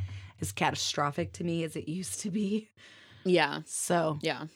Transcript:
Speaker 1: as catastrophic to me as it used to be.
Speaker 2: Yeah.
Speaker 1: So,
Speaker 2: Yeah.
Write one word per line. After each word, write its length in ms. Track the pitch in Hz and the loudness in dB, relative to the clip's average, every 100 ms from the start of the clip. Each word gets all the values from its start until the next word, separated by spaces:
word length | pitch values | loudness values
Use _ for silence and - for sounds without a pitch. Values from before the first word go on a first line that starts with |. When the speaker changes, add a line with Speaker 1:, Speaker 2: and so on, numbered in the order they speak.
| - - - - | -8 -8 -16 -6
Speaker 1:
as 100 | 165 | -6
catastrophic 800 | - 151 147 - - 143 156 165 | 0 0 2 -2 0 0 0 -6
to 100 | - | -4
me 200 | 175 165 | -2 -2
as 120 | 160 160 | -2 -4
it 120 | - | -6
used 320 | 180 175 - | -6 -6 -6
to 80 | 208 | -4
be. 400 | 202 196 214 214 - - - - - 185 | -2 0 0 -4 -16 -20 -20 -20 -4 4
Speaker 2:
Yeah. 360 | 175 143 151 - | 6 6 2 -6
Speaker 1:
So, 540 | - - 175 160 147 | -6 2 2 2 0
Speaker 2:
Yeah. 260 | 156 - 156 | -2 -2 -6